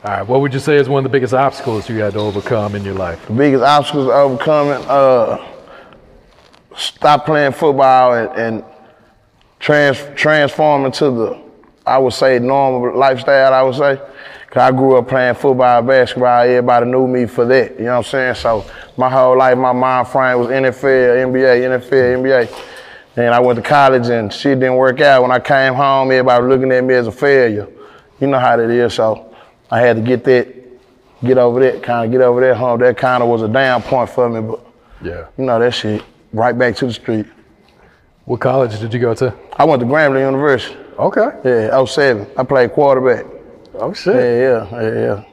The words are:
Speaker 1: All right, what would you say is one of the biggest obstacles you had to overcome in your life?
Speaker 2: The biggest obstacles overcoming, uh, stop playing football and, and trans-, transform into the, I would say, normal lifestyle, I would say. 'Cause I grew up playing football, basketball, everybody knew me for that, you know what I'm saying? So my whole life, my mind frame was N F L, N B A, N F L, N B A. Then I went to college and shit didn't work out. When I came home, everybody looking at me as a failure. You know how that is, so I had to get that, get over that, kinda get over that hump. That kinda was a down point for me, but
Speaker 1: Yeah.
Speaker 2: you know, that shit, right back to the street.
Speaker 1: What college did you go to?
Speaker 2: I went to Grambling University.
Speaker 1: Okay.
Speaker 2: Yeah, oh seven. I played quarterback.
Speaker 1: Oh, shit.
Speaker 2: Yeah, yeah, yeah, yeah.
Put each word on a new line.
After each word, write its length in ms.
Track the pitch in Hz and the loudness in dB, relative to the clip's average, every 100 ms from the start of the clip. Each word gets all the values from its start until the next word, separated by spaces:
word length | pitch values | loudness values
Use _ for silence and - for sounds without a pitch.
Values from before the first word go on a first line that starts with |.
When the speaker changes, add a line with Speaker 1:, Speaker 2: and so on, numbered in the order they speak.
Speaker 1:
All 100 | 104 | -8
right, 100 | 101 | -8
what 160 | 101 131 | -2 0
would 140 | 143 | 0
you 60 | 135 | -4
say 160 | 147 147 | 0 0
is 100 | 127 | 2
one 180 | 139 135 | -2 0
of 60 | |
the 40 | 135 | -2
biggest 180 | 123 | 0
obstacles 560 | 131 135 - - 110 95 | 0 -2 -4 -8 -8 -6
you 80 | 110 | -6
had 140 | 104 | -4
to 60 | 104 | -4
overcome 540 | 104 101 - 117 104 | -6 -6 -4 -4 -4
in 120 | 104 98 | -6 -8
your 80 | |
life? 320 | 95 90 85 - | -8 -8 -10 -8
Speaker 2:
The 60 | |
biggest 300 | 113 147 135 131 | 0 2 2 2
obstacles 420 | 147 139 147 131 | 2 0 -2 0
overcoming, 760 | 127 143 123 156 151 143 131 110 | 2 2 0 0 0 0 -4 -2
uh, 580 | 139 135 127 110 - - - - - - - _ - _ _ _ _ _ - | 2 4 4 0 -4 -10 -20 -20 -20 -20 -20 _ -20 _ _ _ _ _ -12
stop 500 | - - 151 143 151 | -12 -2 2 2 0
playing 260 | 151 143 | 0 0
football 600 | - 156 135 135 127 127 | 0 0 2 4 4 4
and, 160 | 117 110 - | 0 -2 -4
and 240 | 113 113 - - - _ _ _ _ _ _ _ | -6 -6 -12 -20 -20 _ _ _ _ _ _ _
trans-, 420 | - 147 143 127 - - | 0 2 2 0 -8 -4
transform 720 | 151 156 143 - 151 143 135 | 0 0 0 0 0 2 -2
into 260 | - 147 | -2 -2
the, 300 | 120 107 - - _ _ _ - | -2 -6 -8 -16 _ _ _ -2
I 120 | 131 | 0
would 160 | 127 | 0
say, 260 | - 135 127 | 0 0 2
normal 580 | 120 139 135 127 123 120 | 0 0 0 -2 -4 0
lifestyle, 560 | 135 127 120 139 135 | 0 0 0 2 4
I 80 | 131 | 2
would 140 | 131 123 | 0 0
say. 240 | 143 135 - - - - - | -2 -2 -8 -20 -20 -20 -6
'Cause 120 | 123 | 0
I 100 | 131 | 2
grew 260 | 131 135 127 | 2 2 2
up 100 | 120 | 2
playing 280 | 131 127 117 | -2 0 0
football, 480 | 143 131 123 120 | 0 2 2 2
basketball, 580 | 120 131 123 123 123 123 | 2 2 2 0 2 2
everybody 460 | 120 123 123 120 120 | 4 2 2 2 2
knew 180 | 127 131 | 0 0
me 200 | 127 117 | -2 -2
for 180 | - 120 | -2 2
that, 320 | 131 113 - | 2 0 -6
you 80 | 117 | -4
know 60 | |
what 60 | 123 | -4
I'm 60 | |
saying? 320 | 110 135 127 110 | -2 -4 -4 -2
So 300 | 123 110 - - - - | -2 -4 -6 -20 -16 -4
my 100 | 127 | 0
whole 300 | 131 127 127 | 2 4 4
life, 180 | 131 127 | 4 2
my 180 | 127 | 0
mind 340 | 123 131 127 120 | 0 0 0 -2
frame 320 | 139 131 123 | 0 0 0
was 100 | 120 | 0
N 160 | 131 131 | 0 -2
F 180 | 120 | -2
L, 340 | 139 131 123 120 | 0 2 4 2
N 140 | 127 | 0
B 100 | 127 | 0
A, 240 | 131 123 127 | 2 2 0
N 80 | |
F 180 | 127 127 | -4 0
L, 60 | 135 | 0
N 240 | 123 127 | 2 0
B 80 | 131 | 0
A. 180 | 131 113 - - - - - _ | 0 0 -8 -18 -20 -20 -20 _
Then 180 | - 120 | -2 0
I 80 | 120 | 2
went 180 | 123 123 | 2 0
to 40 | |
college 460 | - 147 135 131 120 | 0 4 4 2 0
and 260 | 120 104 | -2 -4
shit 260 | - 143 131 | -4 -2 0
didn't 180 | 131 127 | 0 2
work 240 | 131 123 | 2 2
out. 200 | 147 135 | 4 4
When 80 | 123 | 4
I 100 | 127 | 0
came 360 | - 139 135 127 | 0 0 0 0
home, 340 | 139 135 131 | 0 0 2
everybody 340 | 131 127 123 123 | 2 4 2 4
looking 240 | 131 131 | 2 2
at 120 | 127 | 0
me 120 | 127 127 | 2 0
as 100 | 117 | 0
a 60 | |
failure. 560 | - 143 139 117 104 98 - - - _ _ | -2 2 4 2 -2 -8 -18 -20 -20 _ _
You 60 | 135 | -2
know 140 | 135 | 0
how 160 | 123 117 | 2 2
that 140 | 113 | 2
is, 240 | 120 120 - | 0 0 0
so 320 | 110 107 - - _ _ _ | -2 -4 -10 -20 _ _ _
I 120 | 113 | 0
had 160 | 123 113 | 2 0
to 40 | |
get 220 | 117 123 | 0 -2
that, 240 | 135 123 - - - - _ _ _ _ | 2 0 0 -12 -20 -20 _ _ _ _
get 140 | 123 127 | 0 2
over 220 | 120 120 | 2 2
that, 240 | 131 - | 0 0
kinda 240 | - 120 113 | -6 -4 -2
get 140 | 127 | 2
over 200 | 127 120 | 2 2
that 160 | 131 113 | 2 0
hump. 240 | 127 117 | -2 0
That 160 | 123 117 | 0 0
kinda 300 | 131 127 120 | -2 0 0
was 160 | 117 | -2
a 40 | 110 | -2
down 360 | 123 135 123 | 0 0 -2
point 260 | - 131 113 | -2 -4 -2
for 180 | - 120 | -2 -2
me, 120 | 113 | -4
but 200 | 110 113 _ _ _ - | -8 -12 _ _ _ -16
Speaker 1:
Yeah. 220 | 85 87 82 - | -14 -14 -16 -8
Speaker 2:
you 80 | 131 | -4
know, 140 | 117 | 0
that 160 | 123 120 | 0 -2
shit, 260 | 107 107 - _ _ | -6 -6 -10 _ _
right 240 | 110 120 120 | -2 -2 0
back 180 | 127 - | -2 -2
to 100 | 127 | -6
the 60 | |
street. 340 | 110 - 113 104 _ _ _ _ _ _ _ _ _ - | -6 -6 -6 -6 _ _ _ _ _ _ _ _ _ -10
Speaker 1:
What 140 | 123 | -4
college 400 | 127 131 123 107 | -2 0 -2 -4
did 120 | 113 120 | -8 -4
you 40 | |
go 140 | 117 | -2
to? 180 | 110 131 - - - | -2 -4 -6 -16 -2
Speaker 2:
I 80 | 151 | 0
went 140 | 135 | 2
to 40 | 120 | 0
Grambling 360 | 151 151 131 135 | 0 2 2 0
University. 500 | 135 147 127 - - - - | 0 0 0 -2 -16 -18 -4
Speaker 1:
Okay. 320 | 170 - 233 - | -2 0 -2 -2
Speaker 2:
Yeah, 260 | 131 120 110 | 0 0 0
oh 120 | 127 131 | 0 0
seven. 400 | - 139 110 104 - | 0 0 0 -6 -8
I 60 | |
played 300 | 127 135 120 | -2 0 0
quarterback. 520 | - 143 131 127 117 - - - - - 92 | 2 2 2 0 -2 -6 -20 -20 -20 -20 -10
Speaker 1:
Oh, 120 | 120 | -10
shit. 200 | 202 175 | -6 -2
Speaker 2:
Yeah, 540 | 247 123 120 131 117 98 | 0 0 0 0 0 -4
yeah, 80 | 117 | -6
yeah, 180 | 110 113 | -6 -4
yeah. 240 | 117 104 - | -4 -6 -12